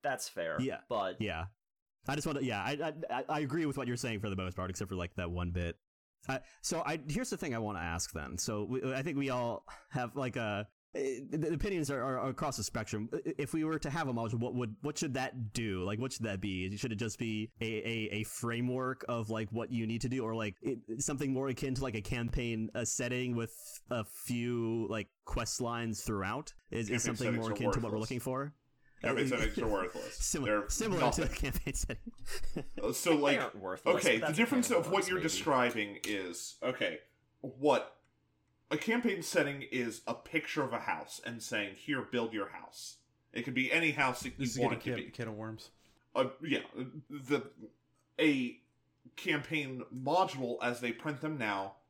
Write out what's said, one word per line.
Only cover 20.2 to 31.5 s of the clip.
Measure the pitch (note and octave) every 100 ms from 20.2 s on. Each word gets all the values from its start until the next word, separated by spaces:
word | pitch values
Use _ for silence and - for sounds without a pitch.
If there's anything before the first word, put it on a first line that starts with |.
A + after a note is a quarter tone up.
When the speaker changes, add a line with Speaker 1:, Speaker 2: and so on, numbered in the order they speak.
Speaker 2:
or, | A2+
like, | A2+ G#2+ F#2+
it, | - A#2 - A2+
something | C#3 C#3 C#3
more | C3 C3+
akin | B2 C#3
to, | B2+
like, | C3+
a | A2
campaign, | G#2 B2 A#2+ B2 A#2+ A2+ A2
a | B2 A#2
setting | - A#2+ B2 B2+ A#2
with | A2+ - - - -
a | B2
few, | G#2 - - A#2+ A#2+ A#2+ A2+ A2+ A2+
like, | A2 G2+ _ -
quest | - A2+ -
lines | A#2+ A#2 A#2 G#2+
throughout? | - G#2 F#2+ A#2+ D#3+ - _
Is, | - A2
is | A#2+
Speaker 3:
Campaign | A2+ A2
Speaker 2:
something | A#2 A#2
more |
Speaker 3:
settings | A2+
are |
Speaker 2:
akin | G#2 G#2
to | G2
what | A2+
we're | G#2+
Speaker 3:
worthless. | A2
Speaker 2:
looking | B2
for? | C3 B2+ C#3+ - _ _ _ -
Speaker 3:
Campaign | - B2 C3+
Speaker 2:
Uh, | B2
Speaker 3:
settings | A2 -
are | A2+
worthless. | G2+ F2+ - -
Speaker 2:
<laughs> | -
similar, | - D#3+ B2+ G#2
Speaker 3:
They're | G2+
Speaker 2:
similar | - A3 F#3 B2
to | -
the | D3+
Speaker 3:
nothing. | - C3+